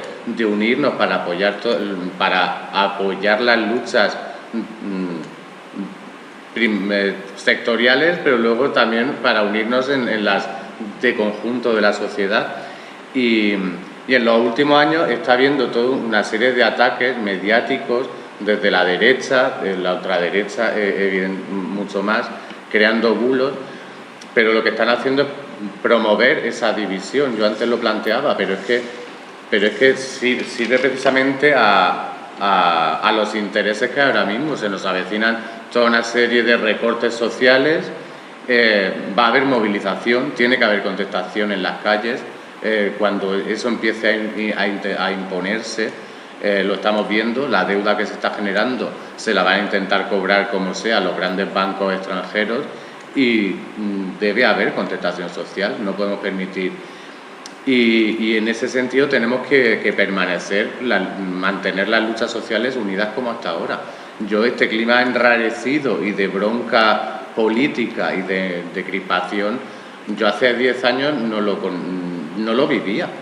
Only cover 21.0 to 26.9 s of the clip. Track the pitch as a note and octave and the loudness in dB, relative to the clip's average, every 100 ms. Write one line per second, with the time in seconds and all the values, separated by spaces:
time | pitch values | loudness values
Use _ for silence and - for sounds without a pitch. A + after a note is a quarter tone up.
21 | G2 F#2+ F#2+ F#2+ D#2 G2 F#2 G2+ G2 G2+ | 0 0 -2 -4 -6 -6 -4 -6 -4 -4
22 | G2+ A2 A#2+ - - - - A2 G#2+ A2+ | 0 -2 -2 -10 -14 -16 -2 4 4 4
23 | A2+ G#2 B2 C3 C3+ C3+ - - - - | 4 4 2 2 0 -2 -10 -14 -16 -16
24 | - - - - A2 A2+ G#2+ G#2+ A2+ A#2+ | -18 -18 -2 2 4 4 2 2 2 2
25 | C3+ C3+ C3+ - - - G#2 - A#2 A#2 | 2 2 0 -4 -12 -10 -10 -4 2 4
26 | A2 G#2+ B2 D3+ A#2 A2+ A2+ G#2 G2+ | 6 4 4 4 0 0 0 0 -2